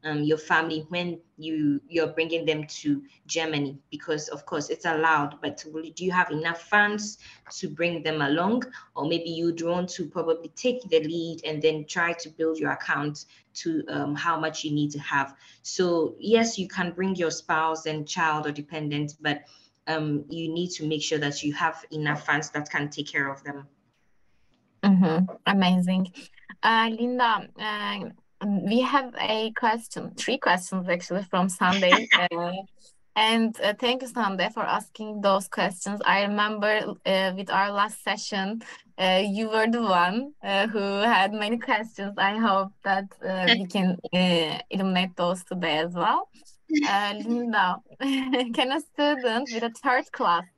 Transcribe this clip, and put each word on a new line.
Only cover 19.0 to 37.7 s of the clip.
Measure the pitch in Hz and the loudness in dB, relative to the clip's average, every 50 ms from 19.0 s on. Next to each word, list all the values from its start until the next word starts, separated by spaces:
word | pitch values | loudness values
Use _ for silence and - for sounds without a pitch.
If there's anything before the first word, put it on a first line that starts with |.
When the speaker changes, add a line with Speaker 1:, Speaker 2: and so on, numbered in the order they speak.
| 151 147 - _ | -2 -4 -6 _
Speaker 1:
but, | 151 147 143 147 - - - _ _ _ _ _ _ | -2 -2 -2 -2 -6 -18 -20 _ _ _ _ _ _
um, | - 160 160 151 151 147 143 143 - | -4 -2 -2 0 0 -2 -2 -4 -6
you | 165 165 165 160 | -8 -8 -6 -4
need | 160 170 180 175 | -2 -2 -4 -4
to | - - 156 151 | -4 -6 -4 -2
make | 156 151 151 | -2 -2 -2
sure | - 160 143 | -2 -2 0
that | 135 143 143 - - | 0 -2 -4 -2 -4
you | 147 147 | -4 -2
have | - 180 160 160 - - - | 0 0 -2 -2 -4 -14 -12
enough | - 156 151 147 147 147 - | -8 -4 -2 -2 -2 -2 0
funds | - 147 147 156 - | 0 0 0 0 -4
that | - 147 147 - | -6 -8 -6 -4
can | - 143 147 147 | -4 -4 -4 -4
take | 147 156 143 - | -6 -8 -10 -6
care | - 151 139 139 | -4 -4 -4 -4
of | 139 - - | -6 -8 -10
them. | 143 139 139 143 143 _ _ _ _ _ _ _ _ _ _ _ _ _ _ _ _ _ _ _ _ _ _ - | -12 -12 -12 -14 -18 _ _ _ _ _ _ _ _ _ _ _ _ _ _ _ _ _ _ _ _ _ _ 4
Speaker 2:
Mm-hmm. | 202 190 180 185 165 160 165 185 185 - - _ | 6 6 8 6 6 4 2 2 0 -2 -4 _
Amazing. | - 196 196 190 180 185 185 180 180 185 185 185 180 - - - - - - - - - _ - | 2 4 4 4 6 4 4 2 2 2 0 0 -2 -6 -18 -20 -20 -20 -20 -20 -20 -16 _ 2
Uh, | 220 226 226 226 226 | 4 4 6 4 2
Linda, | 226 220 233 247 247 247 247 233 220 202 - - - - | 0 -2 -2 -2 2 2 2 2 2 0 -2 -8 -12 -8
uh, | 208 214 214 208 208 202 202 202 185 - - _ _ _ _ _ | -6 -6 -4 -4 -4 -6 -6 -6 -8 -10 -12 _ _ _ _ _
um, | 185 208 202 190 - | -2 0 0 0 0
we | 196 220 240 | 2 2 2
have | 262 - - 285 262 247 240 - | 2 4 2 0 0 0 -6 -4
a | - - 214 220 220 220 | -2 -2 0 0 -2 -4
question, | 220 - - 226 220 233 226 - - - - - - - | -4 0 0 0 0 0 -4 -10 -10 -10 -10 -10 -8 -6
three | - - 233 262 | -2 -2 -2 0
questions | - - 175 180 180 - - 190 180 185 | 2 2 2 2 0 -4 -4 -4 -2 -2
actually | 180 180 180 - 175 190 202 | -2 -2 -2 -4 -4 -4 -4
from | - - 185 180 190 | 0 0 2 2 2
Sunday. | 180 - 196 180 185 196 190 180 180 185 226 - - | 2 2 2 4 4 4 6 6 6 4 6 4 4
Speaker 1:
<laughs> | 185 180 180 | 4 4 2
Speaker 2:
Uh, | 170 170 175 175 180 190 196 - - _ - - _ _ _ _ _ 208 | 0 -2 -4 -4 -4 -6 -8 -12 -18 _ -20 -20 _ _ _ _ _ 2
and, | 220 220 226 226 226 226 226 - | 4 4 4 4 2 2 0 0
uh, | - 196 208 - | 0 0 0 2
thank | 254 240 254 254 | 0 0 0 0
you, | 262 247 | -4 -6
Sunday, | 220 247 220 196 190 185 175 214 - | -4 -2 -2 0 0 0 -2 -2 -2
for | 233 196 | -4 -2
asking | - - - 214 - _ - 220 214 214 208 | -2 -2 -2 -4 -6 _ -12 -10 -10 -8 0
those | 202 202 190 202 196 - | 2 4 4 2 0 -2
questions. | - - 185 190 196 - - 202 202 208 - | -4 -2 -2 -2 -2 -4 -6 -6 -6 -2 2
I | - 180 196 | 2 2 4
remember, | 202 202 208 208 208 214 220 208 202 214 208 214 - - - - _ | 2 0 0 0 0 0 0 0 0 0 0 0 -2 -4 -8 -6 _
uh, | 180 196 190 190 190 185 | 0 2 2 2 0 -2
with | 190 202 180 | -4 -4 -2
our | - 185 196 | 0 0 2
last | 208 | 0